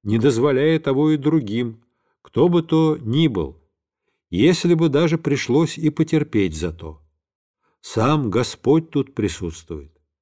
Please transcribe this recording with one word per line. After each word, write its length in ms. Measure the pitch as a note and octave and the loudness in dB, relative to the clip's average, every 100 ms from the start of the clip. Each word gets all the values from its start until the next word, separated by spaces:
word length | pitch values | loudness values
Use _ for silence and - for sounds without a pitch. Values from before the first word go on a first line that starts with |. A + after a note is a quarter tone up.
не 160 | G#2 A2 | 0 2
дозволяя 600 | B2 A#2 C#3+ C3 D3+ D#3+ | 2 2 2 2 2 0
того 320 | C#3+ C3+ D#3 | 0 0 2
и 60 | D#3 | 0
другим, 640 | C#3+ D#3+ G#2+ A2+ A#2+ A2 _ _ _ _ | 0 0 -2 -6 -6 -10 _ _ _ _
кто 260 | - A#2 E3+ | -8 0 2
бы 140 | F3 | 2
то 340 | E3 D#3+ D#3+ D3+ | 2 2 2 0
ни 280 | A2+ C3+ D#3+ | -2 0 0
был, 340 | G2 C#2+ - _ _ _ _ _ _ _ | 0 -6 -10 _ _ _ _ _ _ _
если 420 | F2 D3 F3 F3 | 2 2 2 0
бы 160 | E3 E3 | 2 2
даже 300 | C#3 E3 D#3+ | 2 0 -2
пришлось 580 | - C#3 - C3+ E3 - | -2 -4 0 0 0 -2
и 140 | D#3 | -4
потерпеть 640 | D3+ D#3 D#3+ D3 A2 F#2 D#2 | -2 0 0 0 -2 -2 -4
за 160 | F2 | -8
то. 280 | E2 D#2+ D2+ _ _ _ _ _ _ _ _ | -8 -16 -18 _ _ _ _ _ _ _ _
Сам 500 | - - A#2+ D3+ A#2+ | -6 0 2 2 0
Господь 580 | G2+ A#2+ - - D#3 D#3+ | -2 -4 -4 2 2 2
тут 240 | C#3+ C3+ | -4 -4
присутствует. 840 | - G#2 - F2+ D#2+ - D2+ C#2+ _ _ _ | -4 -4 -4 -10 -12 -16 -16 -16 _ _ _